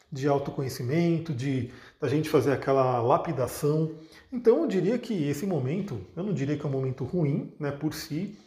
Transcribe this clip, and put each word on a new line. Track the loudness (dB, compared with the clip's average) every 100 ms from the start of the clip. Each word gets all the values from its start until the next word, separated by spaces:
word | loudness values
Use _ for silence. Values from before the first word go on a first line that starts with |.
| _
de | -2 2
autoconhecimento, | 2 0 -4 -6 -4 -2 2 2 2 0
de | -4 -2 -2 -2 -8 -20 -6
da | 0
gente | 0 4
fazer | 4 4
aquela | 2 2 4 4 2
lapidação. | 4 2 2 -2 -2 -2 0 2 0 -4 -14 -20 -10
Então | 2 4 4
eu | 4
diria | 2 2 0
que | -2 -2 -2
esse | -2
momento, | -2 -2 -2 -2 -4 -8 -10 -8
eu |
não | -4
diria | -2 -2 -2
que |
é | -2
um |
momento | -2 -4 -4
ruim, | -4 0 0 0 -4 -6
né, | -6
por | -4 -4
si, | -4 -6 -6 -6 -10